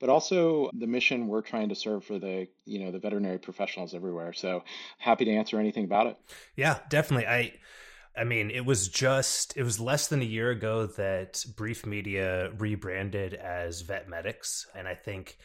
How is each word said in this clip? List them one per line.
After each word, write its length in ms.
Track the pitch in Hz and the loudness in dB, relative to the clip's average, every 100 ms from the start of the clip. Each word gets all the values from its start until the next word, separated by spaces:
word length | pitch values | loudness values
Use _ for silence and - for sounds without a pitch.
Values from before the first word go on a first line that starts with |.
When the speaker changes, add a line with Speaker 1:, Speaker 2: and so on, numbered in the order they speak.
Speaker 1:
but 80 | 127 | 6
also 600 | 139 - 185 165 156 135 | 6 6 4 6 4 2
the 140 | 117 113 | -2 0
mission 420 | 123 127 127 117 | 2 2 2 0
we're 140 | 107 | 0
trying 260 | 110 117 107 | 0 -2 -2
to 60 | |
serve 300 | 98 110 104 | -2 -2 -4
for 140 | 92 101 | -4 -6
the, 300 | 95 92 92 _ | -4 -4 -6 _
you 140 | - 104 | -8 -6
know, 120 | 95 | -4
the 80 | 92 | -4
veterinary 400 | 104 101 101 92 | -2 -2 0 -2
professionals 540 | - 92 98 - 85 | -6 -6 -4 -4 -8
everywhere. 400 | 87 92 87 85 | -6 -4 -4 -6
So 320 | 85 92 90 - - - - | -6 -4 -4 -6 -14 -16 -4
happy 300 | 120 113 110 | 2 4 6
to 40 | |
answer 300 | 107 107 110 | 4 2 2
anything 240 | 107 107 | 0 0
about 220 | 98 104 117 | 2 4 4
it. 100 | - - - - - | 0 -16 -20 -14 0
Speaker 2:
Yeah, 220 | 143 143 - | 2 2 2
definitely. 380 | 147 151 135 107 | 2 4 2 4
I, 260 | 120 120 - - - - - - - | 2 0 -4 -20 -20 -20 -20 -12 -4
I 80 | |
mean, 260 | 117 117 104 | 0 2 0
it 140 | 120 | 0
was 240 | 123 123 92 | 2 2 2
just, 680 | - 131 135 127 - - - | 2 4 4 2 0 -2 -2
it 60 | |
was 140 | 120 110 | 0 0
less 300 | 113 143 - | 0 0 2
than 140 | 147 | 2
a 20 | |
year 260 | 120 110 117 | 0 0 0
ago 360 | 117 110 110 110 | 0 0 0 0
that 580 | - 98 95 92 - - | -2 0 0 -2 -6 -8
Brief 300 | 104 110 117 | -6 -6 -4
Media 640 | 110 104 98 98 95 92 92 104 | -6 -6 -4 -2 0 0 -2 -2
rebranded 800 | 107 104 92 92 95 101 95 | -2 -2 -4 -4 -2 -2 -4
as 480 | 95 92 87 85 85 | -6 -6 -4 -4 -6
Vetmedics. 840 | 87 98 95 85 92 - - - - | -6 -6 -6 -6 -6 -6 -6 -8 -8
And 140 | 98 92 | -10 -8
I 60 | |
think 420 | 90 - 95 90 - | -8 -8 -8 -10 -16